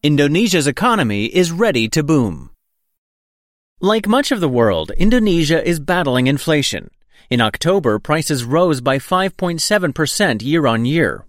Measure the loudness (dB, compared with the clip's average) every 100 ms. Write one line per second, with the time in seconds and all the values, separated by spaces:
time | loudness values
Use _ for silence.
0 | 2 2 2 2 2 2 0 0 0 0
1 | 0 -2 -2 0 0 0 0 0 0 -2
2 | 2 0 0 -6 -16 -20 _ _ _ _
3 | _ _ _ _ _ _ _ _ 0 0
4 | 0 0 0 -2 0 2 2 0 -2 2
5 | 4 4 2 2 2 0 0 -4 -2 -2
6 | 0 0 0 0 0 0 0 -6 -12 _
7 | _ _ _ 0 0 0 0 2 2 -2
8 | -2 -4 -2 -4 0 0 2 0 0 -2
9 | -2 -2 -2 -4 -6 -4 -2 0 0 -2
10 | -4 0 0 0 0 0 2 0 0 0
11 | 0 -2